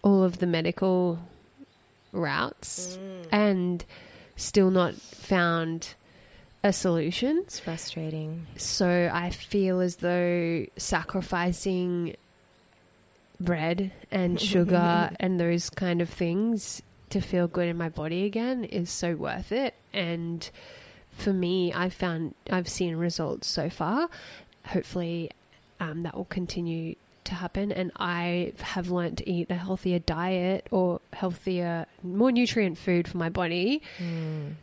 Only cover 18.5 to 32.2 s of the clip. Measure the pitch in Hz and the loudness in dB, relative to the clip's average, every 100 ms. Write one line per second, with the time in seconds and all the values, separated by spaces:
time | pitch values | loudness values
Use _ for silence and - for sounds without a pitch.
18.5 | 254 226 208 175 - 175 165 143 180 - | -2 -2 -4 -4 -2 -2 -2 -2 -6 -4
19.5 | 226 269 - _ 202 175 170 170 170 - | -2 -2 -6 _ -4 -2 -2 -4 -6 -10
20.5 | - - - - - - - 202 190 175 | -16 -20 -20 -20 -20 -20 -4 0 2 2
21.5 | 185 175 - 180 - 185 165 160 - - | 2 0 0 -2 -2 -2 -2 -6 -8 -4
22.5 | 185 175 - 180 160 170 165 156 - - | -2 -2 -2 -2 0 -2 0 -4 -4 -4
23.5 | - 156 - 160 240 330 - - - - | -2 -4 -2 -2 0 -2 -6 -18 -20 -20
24.5 | _ - 185 - 185 170 170 165 - _ | _ -4 -4 -2 -6 -4 -4 -6 -10 _
25.5 | - _ _ 165 156 170 - 180 190 180 | -20 _ _ -8 -6 -6 -6 -6 -4 -4
26.5 | - 170 165 160 - _ _ - 180 180 | -4 -4 -4 -6 -10 _ _ -10 -6 -6
27.5 | - 202 196 180 - 180 175 175 175 175 | -4 -2 -2 -4 -4 -2 -2 0 0 -2
28.5 | - - - 180 180 170 - - 175 170 | -6 -6 -4 -2 0 -2 -4 -2 -2 0
29.5 | 180 185 185 190 175 165 160 180 185 180 | -4 -2 -2 0 0 0 0 0 2 2
30.5 | 190 - - 180 170 _ - 185 175 - | 0 0 2 2 0 _ -4 -4 -4 -2
31.5 | 180 175 170 165 - 180 190 | 0 0 -2 -6 -10 -6 4